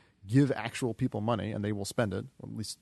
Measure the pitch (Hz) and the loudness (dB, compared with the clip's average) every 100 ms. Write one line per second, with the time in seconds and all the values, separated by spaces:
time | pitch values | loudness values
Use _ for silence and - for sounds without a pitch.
0 | _ _ 98 120 139 - 110 - 127 110 | _ _ 2 6 6 2 -4 -4 -4 0
1 | 127 110 107 117 95 107 104 104 98 - | -2 0 0 0 0 -2 -2 -2 -2 0
2 | 110 95 131 - - 113 110 - | 0 -2 -6 -12 -12 -8 -8 -10